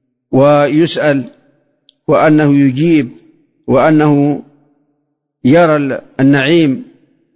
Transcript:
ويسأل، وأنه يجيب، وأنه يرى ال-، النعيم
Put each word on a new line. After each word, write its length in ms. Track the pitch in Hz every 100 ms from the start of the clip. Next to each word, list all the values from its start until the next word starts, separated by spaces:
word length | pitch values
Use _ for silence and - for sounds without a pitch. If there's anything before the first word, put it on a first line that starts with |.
| _ _ _
ويسأل، 920 | 131 143 147 147 151 165 - 147 139 120 _ _ _ _ _ _ _ -
وأنه 500 | 143 156 151 147 143
يجيب، 520 | 139 127 170 160 123 - _ _ _ _ -
وأنه 760 | 120 147 156 151 143 143 143 - _ _ _ _ _ _ _ _ _
يرى 320 | 127 165 170 151
ال-، 240 | 139 123 - -
النعيم 640 | 135 139 131 170 151 131 - _ _ _ _